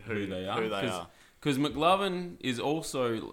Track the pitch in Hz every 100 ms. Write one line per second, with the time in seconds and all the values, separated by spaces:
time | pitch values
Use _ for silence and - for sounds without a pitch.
0 | - 107 98 92 92 110 113 101 95 92
1 | 85 - - - 151 135 147 139 165 190
2 | 196 180 175 - 131 120 131 156 156 139
3 | 120 113 69